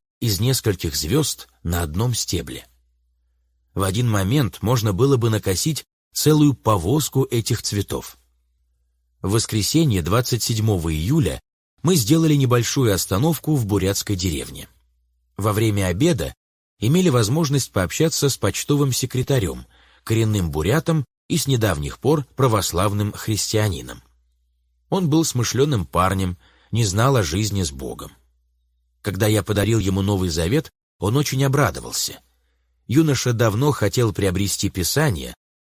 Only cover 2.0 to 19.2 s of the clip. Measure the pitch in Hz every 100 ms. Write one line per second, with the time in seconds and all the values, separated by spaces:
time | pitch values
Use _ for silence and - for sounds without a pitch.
2 | 123 110 - 85 78 65 - _ _ _
3 | _ _ _ _ _ _ _ 87 95 98
4 | 120 104 95 147 104 - 101 123 110 92
5 | 139 127 117 110 101 92 160 147 - _
6 | _ - 147 151 147 127 110 104 85 151
7 | - 135 135 117 - 117 - 101 - 65
8 | - - _ _ _ _ _ _ _ _
9 | _ _ 95 110 - 110 - 156 156 95
10 | 80 117 - 117 - 110 110 95 82 78
11 | 92 160 87 64 _ _ _ _ 160 180
12 | 104 160 160 143 127 120 113 139 117 92
13 | - 95 156 156 151 147 101 101 92 101
14 | - 95 92 69 62 69 - _ _ _
15 | _ _ _ - 104 101 113 101 92 90
16 | 165 147 67 - _ _ _ - 113 175
17 | 180 123 104 156 147 139 - 101 90 -
18 | 160 - 143 - 101 - - 147 139 123
19 | 127 127